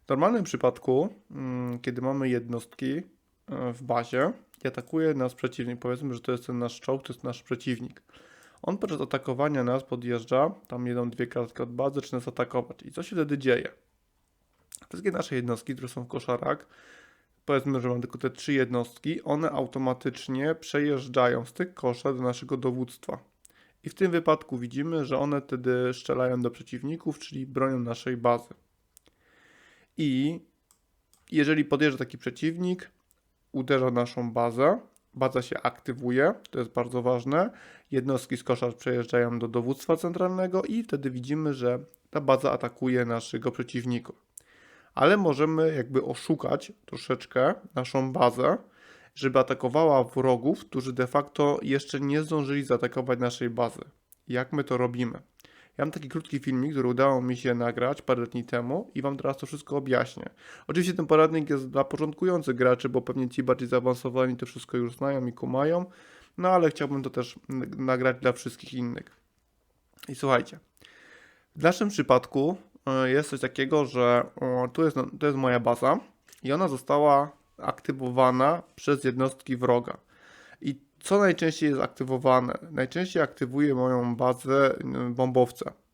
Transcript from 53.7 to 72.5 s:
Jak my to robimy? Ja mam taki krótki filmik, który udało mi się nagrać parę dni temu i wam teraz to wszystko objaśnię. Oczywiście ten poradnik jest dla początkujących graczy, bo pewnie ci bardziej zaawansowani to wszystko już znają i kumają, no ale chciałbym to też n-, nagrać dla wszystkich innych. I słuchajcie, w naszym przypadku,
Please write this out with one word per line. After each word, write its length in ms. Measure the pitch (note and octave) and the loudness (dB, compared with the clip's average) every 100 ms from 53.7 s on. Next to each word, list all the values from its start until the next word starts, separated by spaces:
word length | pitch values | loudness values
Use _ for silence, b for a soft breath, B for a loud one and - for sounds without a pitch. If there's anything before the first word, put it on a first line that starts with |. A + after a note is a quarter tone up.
| - - _ _ _ - | -4 -16 _ _ _ -6
Jak 240 | B2 B2+ | -4 -2
my 120 | D3 | -4
to 120 | C#3 B2 | -2 0
robimy? 360 | B2 A#2+ A#2+ - - _ b b b - | 0 0 -4 -4 -14 _ b b b -6
Ja 60 | |
mam 60 | C#3+ | -6
taki 180 | D#3 C#3+ | -6 -8
krótki 300 | D#3+ - C#3+ | -10 -6 -6
filmik, 340 | C#3 B2+ C#3+ | -2 -2 0
który 160 | C#3+ B2 | 0 0
udało 340 | A#2+ C3+ C3 | 2 2 2
mi 140 | B2+ B2 | 0 -2
się 180 | B2+ | -2
nagrać 480 | A#2+ A#2+ A#2+ B2 C#3+ | 0 0 0 -2 -2
parę 240 | - B2 A#2 | -2 0 0
dni 180 | B2 | -6
temu 460 | A#2 A#2+ A#2+ C#3+ - | -4 -4 -2 -4 -6
i 80 | - | -6
wam 140 | C#3 C#3 | -4 -4
teraz 200 | C#3 C3+ | -4 -4
to 100 | C#3 | -8
wszystko 300 | C#3+ - C#3+ | -12 -6 -4
objaśnię. 540 | C3+ B2 B2 - - B B B B | 2 2 0 -6 -14 B B B B
Oczywiście 280 | D3+ F3+ | 0 0
ten 120 | E3+ D#3 | 0 4
poradnik 440 | D#3 D#3+ D#3+ D3+ | 6 6 4 0
jest 200 | C#3+ C3 | -2 0
dla 140 | C3+ | 0
początkujących 720 | C3+ C3+ D#3 D3 F#3 F3 C#3+ B2 | 0 0 -4 0 0 2 0 2
graczy, 320 | B2+ B2 C3 | 4 4 2
bo 140 | A#2+ | -2
pewnie 260 | A#2+ B2+ B2+ | -2 -2 -2
ci 140 | - | -2
bardziej 260 | B2+ B2+ B2 | 2 2 2
zaawansowani 680 | B2+ B2+ B2 C3 B2 B2+ B2 | 2 2 0 -2 0 0 0
to 100 | B2 | -8
wszystko 300 | C3 - B2+ | -12 -6 -2
już 200 | A#2+ A#2+ | -2 -2
znają 300 | C#3 C#3 B2 | -2 -2 -4
i 60 | |
kumają, 540 | A#2+ C3 B2+ D3+ E3+ F#3 B B B B - | -4 -4 0 2 2 -2 B B B B -4
no 100 | F3+ | 4
ale 220 | F#3 D#3+ | 6 4
chciałbym 320 | - C#3+ C#3 | 2 -4 -4
to 80 | C3 | -4
też 280 | - B2 - - | -4 -6 -10 -8
n-, 200 | C3 B2 - | -6 -6 -6
nagrać 380 | C3 B2+ B2+ B2+ | -2 2 2 2
dla 120 | B2+ | 0
wszystkich 420 | B2 B2+ - - | 0 -6 -12 -12
innych. 420 | B2+ A#2+ - - _ _ _ _ _ _ _ _ _ - | -6 -6 -6 -12 _ _ _ _ _ _ _ _ _ -16
I 60 | |
słuchajcie, 440 | C3 C#3 B2 - D#3+ _ _ B B B B B B B - | -6 2 2 2 -10 _ _ B B B B B B B 0
w 60 | |
naszym 260 | D#3+ F3+ G#3 | 2 2 0
przypadku, 680 | G3+ D3+ B2 - C#3 D3 | 0 4 4 4 0 0